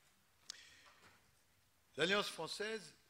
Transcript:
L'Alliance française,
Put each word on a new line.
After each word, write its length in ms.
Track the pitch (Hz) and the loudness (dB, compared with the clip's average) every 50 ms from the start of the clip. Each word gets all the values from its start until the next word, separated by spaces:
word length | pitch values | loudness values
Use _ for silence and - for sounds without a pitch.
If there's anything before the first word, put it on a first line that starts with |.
| - - - _ _ _ _ _ - - - - - - - - - - - - - - - - - - - - - - - - _ _ _ _ _ _ - - | -20 -20 -20 _ _ _ _ _ -16 -14 -14 -14 -16 -18 -20 -20 -20 -20 -20 -20 -20 -20 -20 -20 -20 -20 -20 -20 -20 -20 -20 -20 _ _ _ _ _ _ 0 4
L'Alliance 320 | 151 175 196 208 190 - | 4 6 6 6 4 2
française, 640 | - - 165 151 - - 208 214 226 220 180 147 - - - - | 0 -4 -4 -4 -2 -2 -2 -2 -4 -4 -6 -10 -16 -20 -20 -20